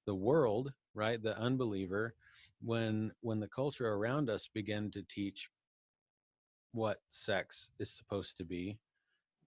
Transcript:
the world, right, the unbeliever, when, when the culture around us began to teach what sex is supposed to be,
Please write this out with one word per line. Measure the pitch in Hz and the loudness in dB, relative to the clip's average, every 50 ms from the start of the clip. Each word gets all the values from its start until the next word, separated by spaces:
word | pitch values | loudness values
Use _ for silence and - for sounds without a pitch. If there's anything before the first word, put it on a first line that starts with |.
| _ | _
the | 107 98 | -2 -2
world, | 92 95 117 151 165 135 110 101 117 135 139 - - _ _ - | 2 4 4 6 6 6 6 4 2 0 -4 -8 -12 _ _ -4
right, | 104 107 113 120 113 | 0 2 2 2 2
the | 107 110 98 104 | 0 0 0 2
unbeliever, | 117 127 131 127 127 110 101 95 98 87 95 104 113 117 - _ _ - - - - - _ _ | 2 2 2 2 2 0 0 0 -2 0 0 0 0 -2 -4 _ _ -20 -20 -20 -20 -20 _ _
when, | - 117 117 117 113 110 110 107 110 107 - _ | -4 0 0 2 2 2 2 2 0 -2 -4 _
when | 120 113 110 110 | -4 -2 -2 -2
the | 104 95 | -2 -2
culture | - 127 139 147 - - 123 110 | -2 -2 -2 -2 0 0 0 0
around | 104 101 107 120 135 151 147 113 | 2 2 2 2 2 2 2 2
us | 104 92 - - | 0 -2 -2 -4
began | - 110 101 104 104 104 107 98 | -6 -4 -2 -2 -2 -2 -2 -2
to | 92 101 | -4 -6
teach | 92 - - 104 101 98 - - - - _ _ _ _ _ _ _ _ _ _ _ _ _ _ _ _ _ _ _ _ _ _ _ _ | -8 -6 -4 -4 -2 -2 -4 -6 -12 -14 _ _ _ _ _ _ _ _ _ _ _ _ _ _ _ _ _ _ _ _ _ _ _ _
what | - 113 110 104 101 - _ _ | -4 -2 0 0 0 -2 _ _
sex | - - - 110 98 90 87 - - - - - - - | -10 -4 0 2 2 2 0 -2 -6 -8 -8 -10 -8 -6
is | - - | -6 -6
supposed | - - - - 104 98 90 - - | -6 -8 -6 -4 -4 -4 -4 -4 -6
to | - 87 | -8 -8
be, | 82 92 87 90 101 107 - _ _ _ _ _ _ _ _ _ _ _ _ _ | -6 -4 -4 -4 -4 -6 -8 _ _ _ _ _ _ _ _ _ _ _ _ _